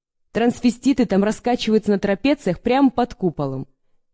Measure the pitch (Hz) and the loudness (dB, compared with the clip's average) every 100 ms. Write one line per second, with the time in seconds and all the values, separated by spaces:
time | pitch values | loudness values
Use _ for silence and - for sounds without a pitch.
0 | _ _ _ 208 240 - 247 - 262 262 | _ _ _ 0 0 2 -2 0 0 0
1 | 226 190 202 220 - 240 - 220 202 202 | 2 2 0 -2 -2 -2 2 0 2 -2
2 | 196 196 269 294 - 175 - 254 269 - | 0 -2 0 0 -2 -4 0 2 2 2
3 | 233 - 185 151 139 135 - _ _ _ | -4 -2 -4 -4 -6 -6 -12 _ _ _
4 | _ | _